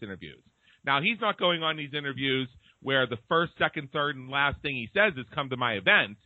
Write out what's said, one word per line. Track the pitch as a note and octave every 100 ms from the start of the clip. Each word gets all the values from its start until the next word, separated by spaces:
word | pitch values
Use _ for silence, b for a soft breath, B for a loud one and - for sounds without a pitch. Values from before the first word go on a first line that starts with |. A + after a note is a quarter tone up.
interviews. | G#2 F#2 D#2 A#1+ _ b b b
Now, | C#3 C#3
he's | G3+ G#3+
not | G#3+ -
going | F3+ E3+
on | D#3+ D#3
these | C#3+
interviews | D3 C#3+ C3 C3+ C3 B2+ - b b
where | C3 C3+ B2+
the | A#2 -
first, | E3 E3 -
second, | D#3+ D#3+ C#3
third, | D3+ C#3+ C3+
and | B2+
last | C#3 C#3+ -
thing | D3 C3
he | A2+
says | G3 G#3 C3
is, | A#2
"Come | D3+ C3+
to | B2+
my | A#2+
event," | G2+ F#2 G3+ G#2 G2+